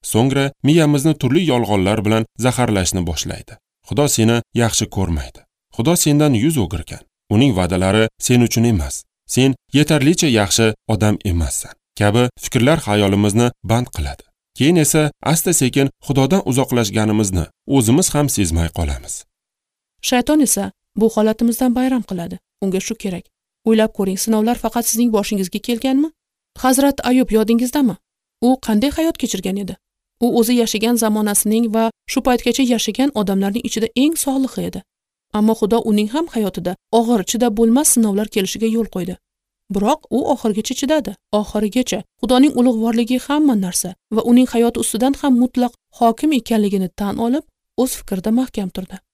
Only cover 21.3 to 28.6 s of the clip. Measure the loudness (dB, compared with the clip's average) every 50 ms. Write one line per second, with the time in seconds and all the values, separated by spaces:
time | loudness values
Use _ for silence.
21.3 | 0 0 0 -2 0 0 0 0 0 0 0 0 -2 -2 -4 -6 -8 -10 -8 -10
22.3 | -12 -16 _ _ _ _ -4 -2 -2 -2 -4 -6 -10 -8 -8 -8 -8 -8 -12 _
23.3 | _ _ _ _ _ _ _ 2 2 2 2 0 0 -4 -4 -4 -2 -4 -2 -2
24.3 | 0 0 0 0 -2 -2 -4 -4 -4 -4 -4 -4 -2 0 0 2 2 0 -2 -2
25.3 | -4 -4 -4 -4 -6 -8 -4 -4 -6 -2 -2 0 0 0 0 -2 _ _ _ _
26.3 | _ _ _ _ _ -2 0 2 2 4 2 2 0 0 -2 0 2 2 2 2
27.3 | 2 0 2 2 0 0 0 -2 -2 0 0 0 -2 -4 _ _ _ _ _ _
28.3 | _ _ 0 0 0 0